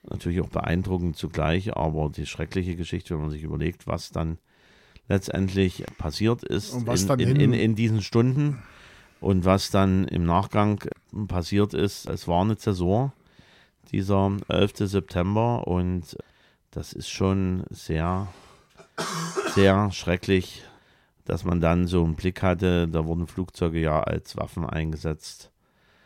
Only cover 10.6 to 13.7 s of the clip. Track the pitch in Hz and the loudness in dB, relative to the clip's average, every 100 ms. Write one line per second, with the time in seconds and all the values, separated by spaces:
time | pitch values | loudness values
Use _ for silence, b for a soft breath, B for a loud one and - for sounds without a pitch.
10.6 | 104 104 - - _ - 104 90 82 101 | 2 0 -4 -12 _ -8 -4 -4 0 2
11.6 | 104 76 98 - - - - 87 101 107 | 2 0 -2 -2 -8 -6 0 2 2 0
12.6 | - 92 87 104 135 - b b b b | 0 0 2 2 0 -6 b b b b
13.6 | b | b